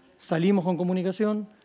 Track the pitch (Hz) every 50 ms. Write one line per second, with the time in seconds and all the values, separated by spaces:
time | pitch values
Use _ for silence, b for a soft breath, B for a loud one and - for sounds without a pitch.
0 | _ _ _ - - - 175 160 170 196 202 190 156 185 180 156 180 180 185 185
1 | 175 190 185 - 214 208 214 214 202 - b b b